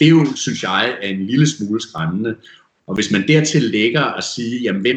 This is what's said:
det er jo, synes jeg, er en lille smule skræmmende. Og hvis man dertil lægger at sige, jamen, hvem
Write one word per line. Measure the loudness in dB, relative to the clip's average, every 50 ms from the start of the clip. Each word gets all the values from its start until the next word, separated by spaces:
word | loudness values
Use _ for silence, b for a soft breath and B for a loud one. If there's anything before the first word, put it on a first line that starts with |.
det | 6
er | 6
jo, | 6 6 4 2 -2
synes | -4 -6 -6 -6 -4
jeg, | -4 -2 0 0 0 -2 -2 -4
er | -6 -6
en | -4 -4 -4
lille | 0 2 2 2 2
smule | 2 -4 -4 -4 -2 -4
skræmmende. | -4 -6 -8 -6 -4 -4 -2 -2 -4 -4 -6 -8 B B B B B B _ _ _
Og | -6 -4
hvis | -4 -2 0
man | 0 0 2 4
dertil | 2 4 2 2 0 0
lægger | 0 2 0 2 0 2 2 0
at | -2 -2 -4 -6 -8
sige, | -8 -8 -6 -6 -6 -6 -4
jamen, | -2 -2 -2 0
hvem | 0 0 -2